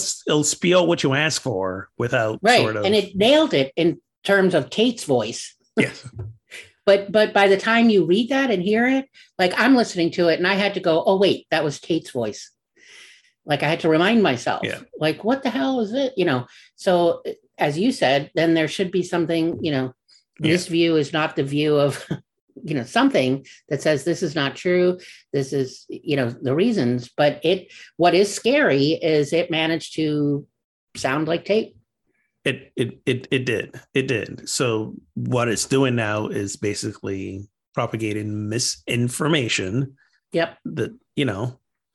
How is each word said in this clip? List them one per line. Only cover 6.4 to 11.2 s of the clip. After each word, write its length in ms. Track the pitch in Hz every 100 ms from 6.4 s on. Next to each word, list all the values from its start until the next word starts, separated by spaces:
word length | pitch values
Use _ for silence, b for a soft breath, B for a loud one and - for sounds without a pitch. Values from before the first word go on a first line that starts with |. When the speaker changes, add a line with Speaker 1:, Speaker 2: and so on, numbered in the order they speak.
| _ B B B -
Speaker 2:
But, 240 | 202 202
but 240 | 214 214
by 140 | 208 196
the 80 | 190
time 340 | 220 233 233
you 140 | 202
read 240 | 160 190 233
that 240 | 269 269
and 100 | 190
hear 240 | 180 220 247
it, 200 | 269 269 b b -
like, 120 | 180 -
I'm 180 | 233
listening 380 | 254 220 180 165
to 160 | - 170
it 100 | 160
and 80 | 180
I 80 |
had 200 | 196 202
to 60 | 196
go, 220 | 180 160
"Oh, 140 | -
wait, 300 | 196